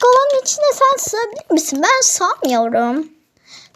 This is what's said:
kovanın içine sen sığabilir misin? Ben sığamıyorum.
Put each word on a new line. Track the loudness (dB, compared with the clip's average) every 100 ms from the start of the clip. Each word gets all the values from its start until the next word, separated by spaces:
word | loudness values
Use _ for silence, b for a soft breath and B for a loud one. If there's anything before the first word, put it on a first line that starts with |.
kovanın | 4 4 4 0
içine | -2 -2 0
sen | 2 2 0
sığabilir | -4 -4 -6 -8 -2
misin? | -2 0 -2
Ben | 0 2
sığamıyorum. | 0 0 -2 -2 -2 0 0 0 -2 -4 -8 _ _ _ B B B